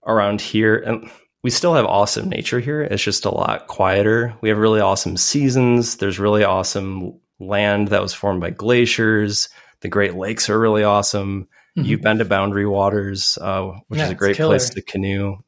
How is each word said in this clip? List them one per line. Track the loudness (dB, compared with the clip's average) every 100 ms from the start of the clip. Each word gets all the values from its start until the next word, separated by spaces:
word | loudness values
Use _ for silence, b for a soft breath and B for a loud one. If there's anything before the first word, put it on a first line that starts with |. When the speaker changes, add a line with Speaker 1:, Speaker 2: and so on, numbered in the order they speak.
| 2
Speaker 1:
around | 2 2 -2
here, | -2 2 2 2
and | 0 -6 -8 B B _
we | -4
still | 0 2
have | 2 2
awesome | 2 2 0 -4
nature | -6 -4 -4
here. | -2 -4
It's | -4 -2
just | -2 -2
a | -2
lot | -2 -2 -4 -8
quieter. | -2 2 4 4 2 0 -2
We | 0
have | 2
really | 4 4
awesome | 2 2 -2 -2
seasons. | -2 2 2 4 4 4 2 -2
There's | -4 0
really | 2 4
awesome | 4 2 -2 -4 -6 -8 -10 -12 _ _
land | -4 0 2 2 2
that | 0
was | -2
formed | -4 -4 -2
by | -4
glaciers. | -6 0 2 2 2 2 2 0 -2 -6 B B B
The | -4
Great | 0 -2 -2
Lakes | -6 -4 -2
are | 2
really | 2 4
awesome. | 4 2 0 -4 -4 -6 -8 b b -4
Speaker 2:
Mm-hmm. | -2
Speaker 1:
You've | 0
been | 0 0
to | 0
Boundary | 0 0 0 0
Waters, | 0 0 0 -4 -4 -4 -4
uh, | -4 -4 -6 -12 _
which | -4
Speaker 2:
Yeah, |
Speaker 1:
is | -4
a |
Speaker 2:
it's | 0
Speaker 1:
great | 0 2
place | 2 2 0
Speaker 2:
killer. |
Speaker 1:
to | -6
canoe. | -8 -4 -2 -2 -4 -8